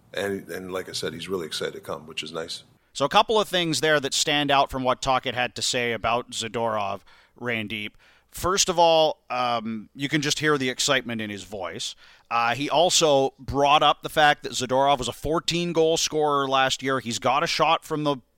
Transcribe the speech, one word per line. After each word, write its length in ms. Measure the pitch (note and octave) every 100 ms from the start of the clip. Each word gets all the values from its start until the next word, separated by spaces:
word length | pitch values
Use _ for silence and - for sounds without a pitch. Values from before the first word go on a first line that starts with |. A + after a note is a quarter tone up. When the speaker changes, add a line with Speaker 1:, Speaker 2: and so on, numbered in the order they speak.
| _
Speaker 1:
and, 340 | - G2+ G2 -
and 240 | F2+ F#2
like 160 | F#2 F2+
I 40 |
said, 200 | - F2+
he's 160 | D#2+ E2+
really 160 | F#2
excited 300 | D#2 - D2+
to 60 | C#2+
come, 260 | - D#2 D#2
which 160 | D#2
is 100 | D#2
nice. 300 | E2 E2 - - _ _
Speaker 2:
So 120 | -
a 40 | -
couple 320 | - A#3+ G#3+
of 60 | F#3+
things 340 | F3+ E3 C3
there 200 | D#3 D3
that 120 | C3
stand 380 | - D#3+ D3 C#3+
out 180 | C#3 -
from 140 | C3+
what 180 | B2+ B2
Tocchet 320 | C3+ B2+ C3
had 220 | B2 B2
to 80 | -
say 300 | - B2+ A#2+
about 400 | A2+ A2+ A#2+ A#2+
Zadorov, 720 | A2+ A2 A#2 A2+ G#2+ G2 G2+ _ _ _ -
Randeep. 520 | A#2+ A2+ G#2 A2 G#2+ _ _ _ _
First 380 | - F3 F#3+ -
of 100 | E3+
all, 420 | E3 D#3+ D#3 - -
um, 600 | B2 B2 A#2 A2 A2 G2
you 140 | C3+ C#3
can 140 | D#3
just 160 | D3 -
hear 180 | D3+ C#3+
the 140 | B2+
excitement 500 | B2 - C3 A#2 A2+
in 100 | G#2+
his 120 | G2+
voice. 520 | F2+ G#2 F2 G2 - - - - -
Uh, 240 | A#2 A#2
he 160 | A#2+ C#3+
also 640 | D3 F3 - D#3+ C#3 C3 -
brought 440 | B2 C3+ C#3+ D3+
up 200 | D3 -
the 60 | D3+
fact 360 | D#3 D3 D3
that 80 | -
Zadorov 460 | - B2 C3 C#3 C3+
was 100 | A#2+
a 40 |
fourteen 600 | - C#3+ E3 - E3+ F3
goal 240 | E3 D#3+ E3
scorer 520 | - D3+ D3+ C#3+ C3+
last 340 | C3+ C3 -
year. 180 | C3 C3
He's 180 | A#2+ G2+
got 240 | A#2+ C#3
a 60 | E3
shot 360 | - D#3 D#3+
from 200 | - D3+
the 120 | D3 C3 -